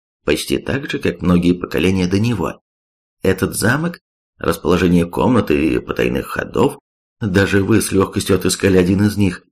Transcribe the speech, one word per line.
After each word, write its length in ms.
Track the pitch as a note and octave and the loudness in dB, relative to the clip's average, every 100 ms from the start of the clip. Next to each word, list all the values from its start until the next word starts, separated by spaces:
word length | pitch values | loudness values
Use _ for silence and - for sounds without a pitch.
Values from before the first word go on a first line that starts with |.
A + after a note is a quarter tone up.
| _ _ | _ _
почти 340 | - D2 - C2 | -2 -2 -2 -4
так 300 | - C#3 D3 | -4 -6 -6
же, 100 | D3 | -4
как 240 | F#2 - | -4 -2
многие 300 | E2+ F2 F2 | 0 2 2
поколения 540 | F2 - C2 F2 F#2+ F2+ | 0 -2 0 0 0 0
до 140 | G2 | 0
него. 400 | A#2 G#2+ C#2 - _ _ _ _ _ _ | -2 -2 -4 -8 _ _ _ _ _ _
Этот 340 | F#2 F#2 F#2 - | -2 0 -2 -2
замок, 440 | G#2+ C#3 E3+ - _ _ _ - | 0 0 -4 -8 _ _ _ -8
расположение 680 | - E2 D#2 F2 F2 F2 E2+ | -4 -2 0 2 4 2 0
комнат 440 | - F2 B2 - | 0 0 2 2
и 300 | D2 D#2 A#1+ | 0 0 -2
потайных 460 | - - B1 C2 - | -4 -4 -2 -2 -6
ходов, 520 | - - - C3+ - _ _ _ - | -8 -6 0 -2 -2 _ _ _ -8
даже 440 | G2+ F2+ F#2 G2 | -2 0 2 2
вы 160 | G2 G#2+ | 2 2
с 100 | - | 2
легкостью 460 | G2 F#2+ G#2 - F#2 | 0 0 0 -2 0
отыскали 400 | F#2 - G2 F#2 | 0 0 2 4
один 260 | F2 G2+ | 4 2
из 140 | G#2 G#2 | 2 2
них, 260 | G2 F2 _ | -2 -2 _